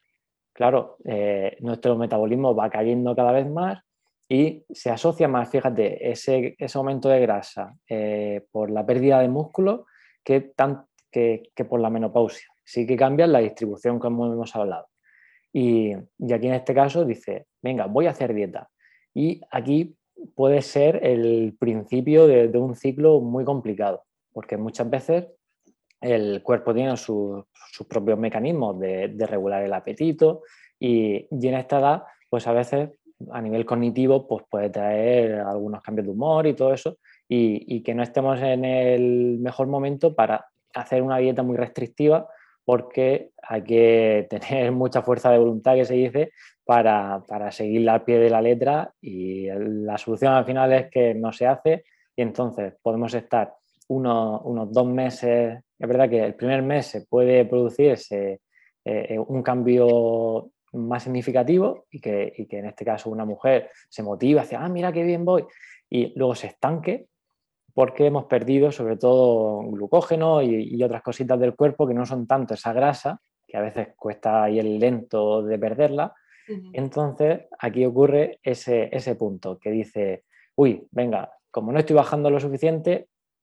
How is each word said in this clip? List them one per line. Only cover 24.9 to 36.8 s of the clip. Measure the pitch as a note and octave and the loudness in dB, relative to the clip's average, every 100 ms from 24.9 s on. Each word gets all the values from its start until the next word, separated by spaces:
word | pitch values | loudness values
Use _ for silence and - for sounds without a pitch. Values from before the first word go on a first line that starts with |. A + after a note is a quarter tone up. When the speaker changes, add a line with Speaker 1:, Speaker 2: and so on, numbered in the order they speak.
| C3 C3 E3+ F3 _ _ _ _ _ _ _ | -4 -2 -2 -2 _ _ _ _ _ _ _
Speaker 1:
el | B2 A2+ G#2 G2 | -2 0 0 -4
cuerpo | - A#2+ - | -2 -2 0
tiene | A2+ C3 A#2+ | -2 -2 -4
su, | - G#2 G2+ G2+ G2+ _ - | -4 -4 -4 -8 -14 _ -20
sus | - - | -20 -8
propios | A2+ G2+ G#2+ | -4 0 0
mecanismos | A2+ A2+ C3 E3+ A2 F#2 | -2 -4 -2 -2 -4 -4
de, | F#2+ F#2 G2+ | -6 -4 -6
de | G#2 A2 | -4 -4
regular | G#2 G2 G2 | -4 -4 -4
el | G2+ | -4
apetito | F#2+ - G#2 D#3+ D#3 D#3+ D#3+ - _ _ - | -6 -8 -4 -2 2 2 2 -8 _ _ -6
y, | B2+ A#2 A2 G2 - | 0 2 2 -2 -6
y | C#3 B2+ | -4 -2
en | |
esta | C3 B2+ C#3+ | -2 -2 0
edad, | C#3 E3 - - _ | 2 0 -4 -20 _
pues | A#2+ A#2 | -4 0
a | |
veces | A#2+ A#2+ C#3 D3+ D3 _ - - | 0 0 -2 -4 -8 _ -20 -16
a | B2 | -10
nivel | A2 A2 | -4 -4
cognitivo, | A#2 A#2+ A#2+ A#2+ C3 C3+ C3+ | -2 -2 -2 2 2 2 0
pues | A2 - | -8 -6
puede | G#2 G#2 | -4 -4
traer | G2+ G#2 G#2+ A2+ B2 A2+ G#2+ | -2 -2 0 2 2 2 -2
algunos | G2 G#2 G#2 G2+ | -4 -6 -6 -10
cambios | - G#2+ G2+ | -8 -6 -6
de | |
humor | G2+ D3 D#3 D#3 | -4 0 2 2
y | |
todo | C3+ C3 | 0 0
eso, | C3+ | 0